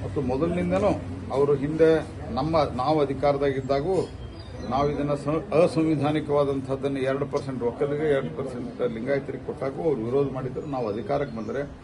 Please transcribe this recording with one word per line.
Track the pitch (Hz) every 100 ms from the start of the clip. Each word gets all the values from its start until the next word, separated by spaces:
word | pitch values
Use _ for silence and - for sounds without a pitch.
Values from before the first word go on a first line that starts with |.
ಮತ್ತು | - -
ಮೊದಲಿನಿಂದನೂ | 127 131 170 175 175 185 202 160 - - -
ಅವರು | 123 143 143
ಹಿಂದೆ | 143 156 160 160 - - -
ನಮ್ಮ, | 113 147 160 143 -
ನಾವು | 131 156
ಅಧಿಕಾರದಾಗಿದ್ದಾಗೂ | 139 135 147 139 143 135 135 139 151 185 - - - - - - -
ನಾವು | 127 147
ಇದನ್ನು | 143 143 143
ಸ-, | 143 156 151
ಅಸಂವಿಧಾನಿಕವಾದಂಥದ್ದನ್ನು | 143 170 160 160 151 143 156 143 147 139 139 131 135 139 139
ಎರಡು | 131 135 139
ಪರ್ಸೆಂಟ್ | 143 139 127
ಒಕ್ಕಲಿಗೆ, | 120 113 143 147 156
ಎರಡು | 139 - -
ಪರ್ಸೆಂಟ್ | 131 123 - - 123
ಲಿಂಗಾಯತರಿಗೆ | 113 123 139 135 - -
ಕೊಟ್ಟಾಗೂ | - 131 139
ಅವ್ರು | 170 131
ವಿರೋಧ | 110 135 139
ಮಾಡಿದ್ರು. | 127 127 - 156
ನಾವು | 135 113
ಅಧಿಕಾರಕ್ಕೆ | 104 104 143 139 113
ಬಂದರೆ | 107 120 143 -